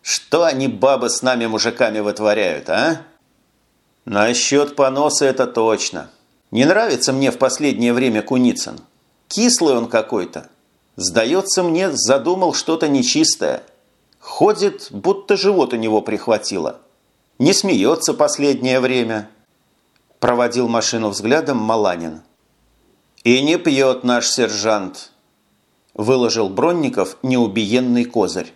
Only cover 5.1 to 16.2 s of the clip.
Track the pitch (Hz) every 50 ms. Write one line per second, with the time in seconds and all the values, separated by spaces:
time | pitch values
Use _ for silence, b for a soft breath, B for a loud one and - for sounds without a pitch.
5.1 | 147 - 147 135 131 131 127 123 - 117 110 113 110 101 - - - 82 69 -
6.1 | _ _ _ _ _ _ _ _ - 113 131 151 185 208 233 220 139 123 - -
7.1 | 131 135 139 127 120 - 135 131 - - 151 139 127 101 120 120 120 123 131 127
8.1 | 110 107 104 - 131 127 123 120 - - - - - - - _ _ _ _ _
9.1 | _ _ _ _ - 202 233 247 240 - 175 151 131 117 117 117 - 113 107 -
10.1 | 123 104 90 - - - - - _ _ _ _ _ _ _ _ _ - 92 -
11.1 | - 113 113 123 160 190 190 - - 190 180 170 160 170 190 185 143 120 - 107
12.1 | 135 139 - 170 180 190 185 165 147 - - - 160 156 165 151 139 135 120 123
13.1 | - 151 160 160 - - - - - - - - _ _ _ _ _ _ _ _
14.1 | _ _ - - - - 156 208 214 - 196 202 - - - - 110 101 - 175
15.1 | 196 196 - - 208 190 185 196 208 160 131 120 123 117 113 110 110 107 - 113
16.1 | 110 101